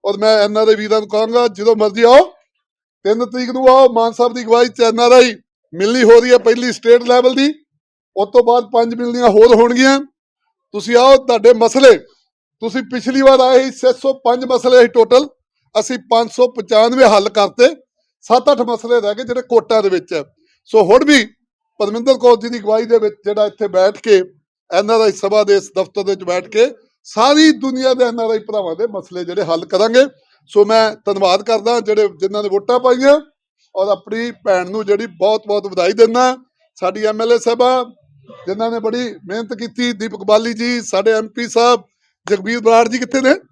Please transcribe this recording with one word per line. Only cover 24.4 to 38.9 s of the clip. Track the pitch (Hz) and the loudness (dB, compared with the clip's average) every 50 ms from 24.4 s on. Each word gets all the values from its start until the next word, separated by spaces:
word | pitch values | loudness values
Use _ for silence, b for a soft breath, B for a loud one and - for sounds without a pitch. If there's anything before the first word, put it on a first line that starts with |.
| _ _ _ _ _ _ | _ _ _ _ _ _
ਐਨ | 170 180 208 208 | -4 -4 -2 0
ਆਰ | 226 220 | 0 0
ਆਈ | 220 214 | 0 0
ਸਭਾ | 190 - - 196 208 214 208 | -2 -4 -6 -2 -2 0 0
ਦੇ | 202 202 | 2 0
ਇਸ | 196 185 - _ | 0 -2 -6 _
ਦਫ਼ਤਰ | 190 185 185 _ 208 | -8 -8 -6 _ -8
ਦੇ | 190 196 | -6 -6
ਵਿੱਚ | 196 190 190 | -8 -6 -6
ਬੈਠ | 175 175 180 175 - | -6 -6 -6 -8 -6
ਕੇ | - 214 240 269 240 _ _ _ _ _ _ | -2 -2 -2 -2 -2 _ _ _ _ _ _
ਸਾਰੀ | - - 214 226 262 294 302 320 311 | -12 -2 0 0 2 4 4 4 2
ਦੁਨੀਆ | 294 214 247 269 254 254 262 262 254 | 2 0 -6 -8 -6 -4 -2 -2 0
ਦੇ | 254 254 | 0 -2
ਐਨ | 240 233 233 | -2 -2 -6
ਆਰ | 226 226 | -4 -4
ਆਈ | 226 220 | -4 -6
ਭਰਾਵਾਂ | 214 220 214 208 190 170 165 | -6 -6 -8 -6 -6 -6 -6
ਦੇ | 165 220 233 | -6 -8 -8
ਮਸਲੇ | 202 190 - _ 180 180 175 | -8 -12 -14 _ -14 -12 -12
ਜਿਹੜੇ | 170 180 202 | -8 -6 -6
ਹੱਲ | 190 170 165 165 175 | -4 -4 -4 -6 -4
ਕਰਾਂਗੇ। | - - 185 214 226 226 254 277 269 _ _ _ _ _ _ _ _ | -6 -2 -2 0 2 2 2 0 0 _ _ _ _ _ _ _ _
ਸੋ | - 208 202 | 0 0 2
ਮੈਂ | 208 220 226 220 214 214 _ _ | 2 2 0 0 0 -4 _ _
ਧੰਨਵਾਦ | 202 202 190 196 185 180 208 | -6 -4 -2 0 0 0 -2
ਕਰਦਾ | 208 233 226 214 202 233 240 233 | -2 -2 -4 -2 -2 -2 -2 -2
ਜਿਹੜੇ, | 214 208 214 208 214 202 175 151 | -2 -2 -2 -2 -2 -2 -4 -6
ਜਿਨ੍ਹਾਂ | 185 190 202 208 | -8 -6 -6 -6
ਨੇ | 208 202 | -6 -4
ਵੋਟਾਂ | 190 202 202 202 247 254 | -4 -4 -2 -2 -2 0
ਪਾਈਆਂ, | 247 254 247 254 262 277 285 311 302 _ _ _ _ _ _ _ _ _ _ | 2 0 0 2 2 2 2 2 -2 _ _ _ _ _ _ _ _ _ _
ਔਰ | 196 190 202 | -6 -4 -4
ਆਪਣੀ | 202 185 196 214 214 226 233 240 226 _ _ | -4 -6 _ -12 -8 -8 -8 -8 -10 _ _
ਭੈਣ | 208 190 180 180 180 | -2 -2 -2 -2 -6
ਨੂੰ | 202 220 214 | -8 -8 -4
ਜਿਹੜੀ | 196 208 202 226 214 | -4 -4 -4 -4 -12
ਬਹੁਤ | 170 165 185 208 214 214 _ | -6 _ -2 -2 -2 -2 _
ਬਹੁਤ | 208 202 208 196 | -6 -6 -6 -6
ਵਧਾਈ | 202 185 185 170 185 | -6 -4 -2 -2 -2
ਦਿੰਦਾ। | 202 208 226 220 226 247 254 254 262 262 254 _ _ _ _ _ _ _ | 2 2 2 2 2 0 -2 -2 -2 -6 _ _ _ _ _ _ _ _
ਸਾਡੀ | 190 185 196 214 214 | -6 -6 -6 -4 -6
ਐਮ | 214 214 214 | -6 -4 -4
ਐਲ | 226 233 | -2 -2
ਏ | 240 233 | -2 0
ਸਾਹਿਬਾ | - 233 233 233 247 254 254 254 247 240 _ _ _ _ _ _ _ _ - - - | 0 -4 -2 0 0 0 0 -2 -4 -8 _ _ _ _ _ _ _ _ -20 -16 -12
ਜਿਨ੍ਹਾਂ | 180 190 208 226 233 | -12 -8 -6 -6 -6
ਨੇ | 226 226 | -6 -6
ਬੜੀ | 214 220 | -8 -6